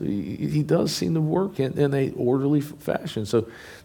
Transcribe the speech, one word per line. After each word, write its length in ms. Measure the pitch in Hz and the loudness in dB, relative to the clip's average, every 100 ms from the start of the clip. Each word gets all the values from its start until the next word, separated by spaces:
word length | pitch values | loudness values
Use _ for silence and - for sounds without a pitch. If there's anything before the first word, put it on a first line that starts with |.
he, 360 | - 101 - - | -2 -2 -4 -4
he 260 | - 151 | -2 0
does 300 | 147 160 - | 2 2 2
seem 200 | - 180 | 0 0
to 80 | 160 | 2
work 400 | 156 175 196 - | 2 2 0 0
in, 180 | 135 - | -2 2
in 140 | 143 | 2
a 180 | 139 135 | 2 0
orderly 480 | - 120 135 139 147 | 0 2 2 4 2
f-, 120 | 143 - | 0 -6
fashion. 480 | - - 156 113 104 | -4 -4 -4 -6 0
So 220 | 117 110 - - - | 0 0 -6 -18 -20